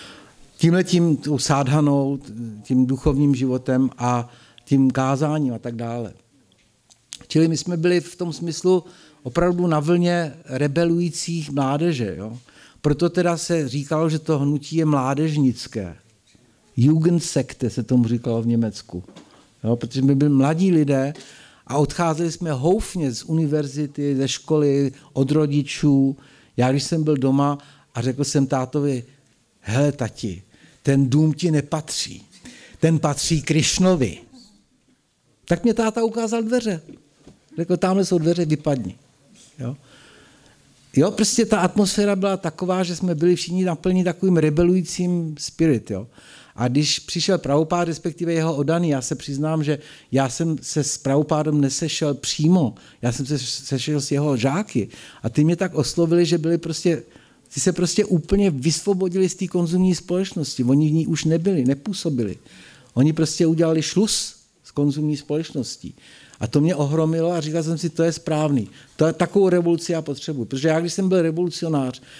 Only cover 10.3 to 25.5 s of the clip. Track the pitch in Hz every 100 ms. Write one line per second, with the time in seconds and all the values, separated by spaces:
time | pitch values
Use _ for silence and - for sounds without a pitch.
10.3 | - - 131 143 151 170 170 175 - -
11.3 | 165 147 143 135 147 170 139 104 82 107
12.3 | 120 - - - _ 151 143 175 175 175
13.3 | 165 - 165 135 143 143 156 160 156 156
14.3 | 147 143 147 - 160 156 143 131 139 160
15.3 | 151 131 - - 113 90 76 _ _ _
16.3 | _ _ _ _ - 135 160 170 170 -
17.3 | 139 123 - 120 - 110 127 113 120 123
18.3 | 113 117 117 110 - - 87 - - -
19.3 | _ _ _ 110 117 120 135 135 139 147
20.3 | 135 139 160 190 165 143 135 139 156 -
21.3 | - - _ - 139 143 - 170 156 170
22.3 | - 170 131 156 214 - 180 139 113 -
23.3 | 160 151 151 143 139 147 147 143 135 135
24.3 | - - 151 147 139 139 - - 135 135
25.3 | 151 151